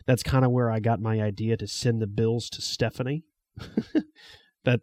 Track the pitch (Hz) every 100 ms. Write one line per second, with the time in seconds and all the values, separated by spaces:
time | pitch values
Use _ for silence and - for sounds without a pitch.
0 | - 123 - 131 127 123 120 110 113 104
1 | 110 110 107 101 110 110 101 - 123 113
2 | 104 107 113 117 - - - - 110 -
3 | 127 156 - _ _ - - - - 302
4 | 302 _ - - _ _ 127 123